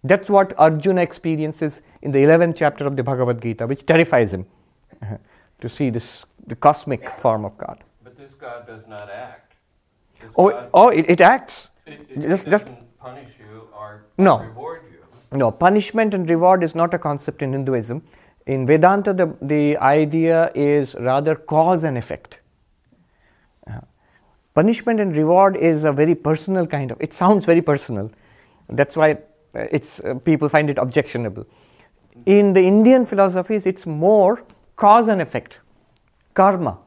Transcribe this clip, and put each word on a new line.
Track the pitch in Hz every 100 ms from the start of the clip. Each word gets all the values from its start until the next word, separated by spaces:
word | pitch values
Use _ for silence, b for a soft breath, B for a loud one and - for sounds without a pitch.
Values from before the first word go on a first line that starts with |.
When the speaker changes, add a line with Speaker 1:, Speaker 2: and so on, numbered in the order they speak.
Speaker 1:
That's | 131 196 196
what | 196 190 -
Arjuna | 160 156 175 185
experiences | 170 - 165 156 156 156 156 - b b
in | 147
the | 135
eleventh | 143 165 170 160
chapter | 151 - 143
of | 139
the |
Bhagavad | 127 127 123 117
Gita, | 117 113 117
which | 139 -
terrifies | 165 165 127 107
him, | 92 92 _ _ _ _ _
<laughs> | 104 - _ _ _ _
to | 120
see | - 139
this, | 113 - - - _ -
the | 120
cosmic | 147 147 - 123 - -
form | 123 110
of | 101 -
God. | - - _ _
Speaker 2:
But | - _
this | 139
God | 139 131 120 117
does | 110 110
not | 104 101
act. | 104 123 - _ _ _ _ _ _ _ _
This | 113 -
Speaker 1:
Oh, | 190
Speaker 2:
God | 214 -
Speaker 1:
oh, | 170 233
it, | 165 160
it | 170
acts. | 180 262 - - - _ -
Speaker 2:
It, | 147 147
it | 139
Speaker 1:
Just, | 156 190 156
just | 208 -
Speaker 2:
doesn't | - _ _
punish | 127 127 113 _
you | 104 110 - -
or | - 104 _ -
Speaker 1:
No. | 190 123
Speaker 2:
reward | 113 - - - -
you. | _ _ _ _ 139
Speaker 1:
No, | 117
punishment | - 175 208 196 220 220
and | 196 165
reward | 165 180 185
is | 165
not | 165 170
a | 165
concept | 160 143 - -
in | 135
Hinduism. | 135 135 127 110 135 _ b b b -
In | 135 131
Vedanta, | 160 175 202 202
the, | 185 165 147
the | 139 151 147 147
idea | 135 151 151 165 165 160 165
is | - 143 147 127 -
rather | 120 135 151
cause | 151 - 156 165 180
and | 160 127
effect. | - 71 _ - _ _ _ _ _ _ _ _ _ _ _ _ -
Uh, | 110 _ _ _ _ _ _ _
punishment | - 196 233 240 226
and | 196 151
reward | 156 180 196 190
is | 165 156
a | 156
very | 139 156
personal | 170 147 156 196 190 165
kind | 147 135
of, | 117
it | 156
sounds | - 185 208
very | - 170
personal. | 175 139 - 107 107 b b b b b b
That's | 120 143 160
why, | 156 151 _ _ _
uh, | 117 113
it's, | 151 - -
uh, | -
people | 131 - 156 147
find | 139 147
it | 135
objectionable. | 123 147 - 120 113 101 104 b b b b _ _ - 120
In | 202 202
the | 190 185
Indian | 208 226 262 240
philosophies, | 196 196 180 180 214 185
it's | 180 175
more | 151 175 214 190 233 - _ _ -
cause | 208 226 226
and | 196
effect, | 160 123 - - _ _ _ _ _ _ _
karma. | - 190 185 147 95